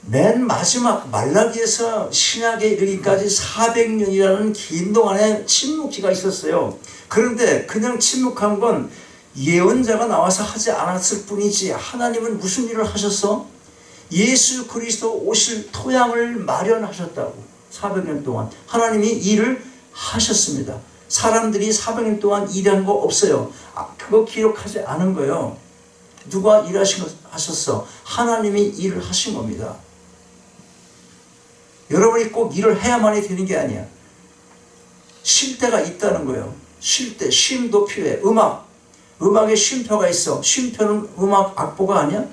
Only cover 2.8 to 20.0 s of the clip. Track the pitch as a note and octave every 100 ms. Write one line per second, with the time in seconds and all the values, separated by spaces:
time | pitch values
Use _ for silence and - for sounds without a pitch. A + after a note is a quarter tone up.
2.8 | G3 F#3+ G3 F#3+ G3+ F#3+ - G#3+ A3+ A#3
3.8 | A#3 A3 G3+ F#3+ G3 G3 G#3+ - - E3
4.8 | F#3 G#3+ G#3 G3 G#3+ G#3+ - - C4+ D#4
5.8 | C#4 - F#3+ F#3 F#3+ - D#3 E3+ - -
6.8 | - - - G#3 B3 A3+ A3+ C#3 - G#3+
7.8 | A#3 A#3 - B3+ B3+ - G#3 G3+ A#3 F3
8.8 | B2 - - - - C3+ C#3 F3 F#3 B3+
9.8 | A#3 G#3+ A#3 E3 F#3 F#3 G#3 A3 - -
10.8 | F3 F#3 - G#3 - G3+ G#3 G3+ F#3+ -
11.8 | - B3+ A#3+ A3+ A3+ G#3+ F#3 C4 A#3 A3
12.8 | G3+ G3+ G3+ G3 G3+ - - - - -
13.8 | - - - D#3+ A3+ C4 B3+ B3+ A3+ A#3
14.8 | A#3 G#3+ A3+ - F3 A3+ - A3 G#3 -
15.8 | B3+ B3+ A#3+ A#3 A#3 A#3 F3+ - F#3+ A3+
16.8 | G#3 E3+ E3 - - - - - - -
17.8 | G3+ F#3+ D#3+ C#3+ C3 A2+ A2 - - A#3
18.8 | A3+ G#3+ G#3+ A#3 F#3+ G#3+ A#3 B3+ - -
19.8 | - -